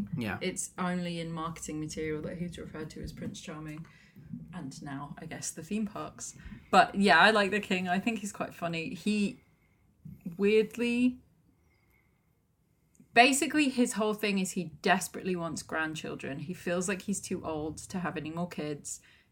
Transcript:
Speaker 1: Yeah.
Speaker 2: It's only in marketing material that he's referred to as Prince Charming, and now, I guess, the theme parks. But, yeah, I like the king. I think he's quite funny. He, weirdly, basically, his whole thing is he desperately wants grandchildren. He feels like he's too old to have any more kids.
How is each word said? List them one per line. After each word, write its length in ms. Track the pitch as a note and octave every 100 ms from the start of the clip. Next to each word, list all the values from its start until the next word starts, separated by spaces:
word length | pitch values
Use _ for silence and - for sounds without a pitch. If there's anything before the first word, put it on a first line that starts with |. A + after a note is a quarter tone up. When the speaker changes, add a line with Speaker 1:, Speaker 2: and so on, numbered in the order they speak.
| G#3 D#3
Speaker 1:
Yeah. 200 | A2 F#2
Speaker 2:
It's 300 | F#3 F#3 - -
only 420 | F#3 F3+ F3 E3+
in 100 | E3
marketing 480 | E3 D#3+ E3 - D#3
material 420 | D#3 D#3+ D#3 D3+
that 160 | D#3+ E3+
he's 200 | F3 -
referred 320 | - D#3 D#3
to 100 | -
as 120 | -
Prince 280 | - - -
Charming, 460 | - D#3 D#3 D3+ E3 - - - - - -
and 300 | F3 C3+ -
now, 320 | D3 C3+ C#3+ -
I 80 | E3
guess, 260 | C3+ -
the 100 | -
theme 240 | D#3+ G#3 G#3
parks. 480 | - D3+ - - - - - -
But, 240 | F#3+ - G3
yeah, 240 | G3 E3
I 100 | G3
like 220 | G#3+ G3
the 80 | G3+
king. 260 | G3+ F#3 F#3
I 140 | F#3
think 180 | G#3+ A3
he's 140 | G3+
quite 200 | - -
funny. 420 | - E3+ E3 D#3+
He, 440 | - G#3 G#3 G3+ - _ _ _ _ _ _ - - F#3+ E3+
weirdly, 800 | G3+ A3 G#3+ - A#3+ A#3+ B3 B3+ - _ _ _ _ _ _ _ _ _ _ _ _ _ _ _ _ _ -
basically, 540 | - B3+ C4+ D4+ D4+ C#4+
his 260 | B3 A#3+
whole 200 | G3 G#3+
thing 240 | G#3+ G#3+ G3
is 140 | F#3
he 120 | - D#3 -
desperately 520 | G3 F#3 - - F#3+
wants 280 | F3+ E3 D#3
grandchildren. 760 | - D#3+ D#3+ D#3 - - C3 D#3+
He 160 | C#3+
feels 340 | F3+ - F3 F3+
like 140 | F#3+
he's 180 | - G3
too 220 | - F3+
old 340 | - D#3 D#3 D3+
to 200 | - F#3+
have 180 | E3+ D#3
any 140 | D3+
more 180 | E3 F3
kids. 520 | - D3+ C#3+ - - - - _